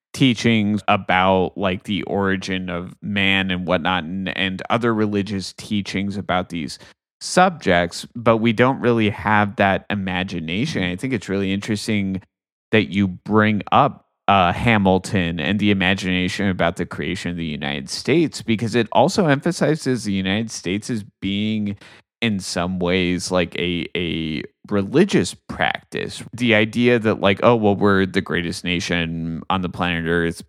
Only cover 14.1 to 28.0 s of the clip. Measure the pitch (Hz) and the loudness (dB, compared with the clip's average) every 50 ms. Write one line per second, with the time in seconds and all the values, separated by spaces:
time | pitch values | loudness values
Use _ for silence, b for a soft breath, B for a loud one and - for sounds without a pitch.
14.1 | _ _ _ - 101 98 90 85 90 - 113 120 110 104 98 95 95 92 - - | _ _ _ 2 4 4 4 4 2 0 2 2 4 4 4 4 4 2 2 0
15.1 | - 95 87 82 85 85 71 80 104 104 104 104 101 98 90 92 98 95 95 92 | -2 -2 0 -2 -2 -2 -2 -2 0 2 2 2 2 2 2 0 0 0 -2 -2
16.1 | 90 90 90 90 - - 98 98 90 95 87 85 82 - 87 - - - 76 85 | -2 0 -2 -2 -2 -2 -2 -2 0 0 0 0 0 -2 -6 -8 -8 -8 -6 -6
17.1 | 90 - - 87 87 85 82 78 73 71 71 71 71 71 67 - - - - 120 | -6 -6 -6 -6 -6 -6 -6 -8 -8 -6 -6 -6 -6 -6 -8 -8 -10 -6 -2 0
18.1 | 120 175 165 123 - - - - 113 98 117 110 107 120 110 - - 101 127 185 | 2 2 2 0 -2 -6 -4 -2 -2 -2 -2 0 0 0 0 2 2 4 4 4
19.1 | - 226 185 151 135 147 - 185 170 - - 147 156 156 - 131 127 113 - 104 | 4 2 2 2 2 2 0 -2 -2 0 0 0 0 0 -2 -2 -2 -2 -2 -4
20.1 | 98 98 92 95 98 107 113 113 - - - 87 95 107 - - 123 107 101 - | -2 -2 -2 -2 -2 -2 -4 -6 -8 -8 -4 -4 -4 -4 -4 -4 -6 -6 -8 -10
21.1 | - _ - 95 101 101 104 107 110 107 104 101 98 - B B B B B B | -12 _ -6 -4 -4 -2 -2 -2 -2 -2 -2 -4 -6 -8 B B B B B B
22.1 | _ _ 117 117 104 95 90 - - 90 85 92 92 90 87 87 92 92 90 87 | _ _ -2 0 0 -2 -4 -4 -4 -2 -2 -2 -2 -2 0 2 2 2 2 2
23.1 | 90 85 - - 92 90 87 82 - - 85 87 87 85 - - - 87 90 85 | 0 -2 -2 0 0 0 0 0 -2 -4 -4 -4 -4 -4 -6 -6 -6 -6 -4 -4
24.1 | 85 82 80 78 78 62 - - _ _ - - 104 101 95 98 120 156 208 196 | -4 -4 -4 -4 -6 -6 -8 -12 _ _ -10 -4 -2 -2 -2 2 4 4 4 4
25.1 | - 143 92 - - - _ - - - 85 - - - - _ - - - - | 2 0 0 -2 -6 -10 _ -8 -4 -2 0 0 -2 -4 -8 _ -8 -8 -8 -8
26.1 | - - - - - 110 123 117 110 104 110 110 107 120 120 120 123 117 107 110 | -10 -12 -14 -12 -8 -2 2 4 4 4 4 2 2 2 4 4 4 4 4 0
27.1 | 92 - - 98 101 - - 117 120 117 107 101 101 90 101 104 98 95 | 0 2 2 2 2 4 4 4 4 4 4 2 2 4 4 4 4 4